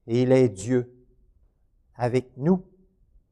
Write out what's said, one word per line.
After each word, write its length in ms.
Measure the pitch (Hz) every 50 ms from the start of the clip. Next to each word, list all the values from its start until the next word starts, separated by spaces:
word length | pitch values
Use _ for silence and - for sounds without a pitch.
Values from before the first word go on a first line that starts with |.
| _ 117
et 140 | 117 123
il 100 | 127 127
est 160 | 131 131 127 117
Dieu 580 | 98 92 98 120 127 123 120 - - - _ _ _ _ _ _ _ _ _ _ _ _ _ _ _ _ _ _ _
avec 420 | - 120 120 117 131 - - -
nous. 300 | 123 135 170 190 180 - - _ _ _ _ _ _ _ _ _ _ _ _